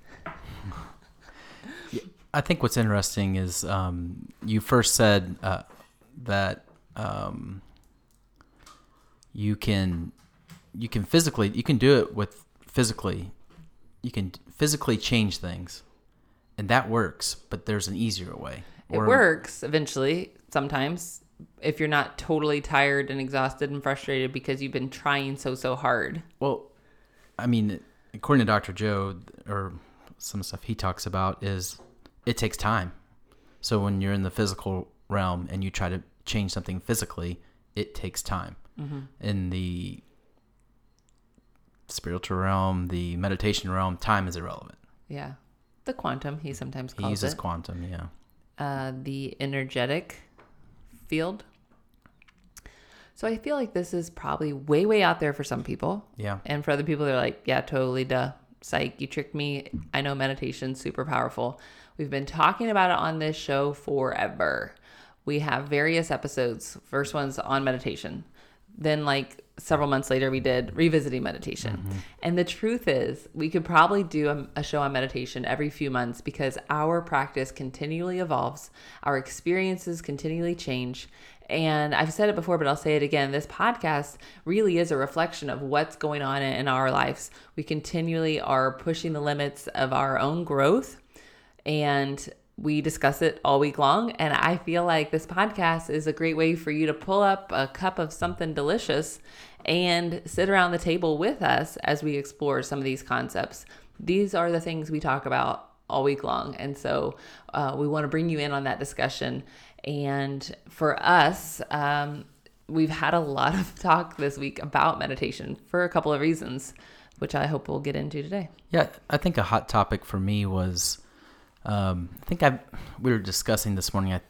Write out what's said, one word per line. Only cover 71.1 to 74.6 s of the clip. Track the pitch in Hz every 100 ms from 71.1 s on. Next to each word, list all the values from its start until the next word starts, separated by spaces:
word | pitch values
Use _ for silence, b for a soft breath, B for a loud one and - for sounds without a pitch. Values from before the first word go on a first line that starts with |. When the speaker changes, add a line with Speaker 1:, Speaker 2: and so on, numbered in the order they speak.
| 123
Speaker 1:
meditation. | - - - - - 95
Speaker 2:
Mm-hmm. | 95 98 B B
Speaker 1:
And | 170 175
the |
truth | 175 - 220 240 180
is, | 131 - 127 -
we | - 156
could | 165
probably | 165 165 175 202
do | 175 156 147
a, | 143 -
a | -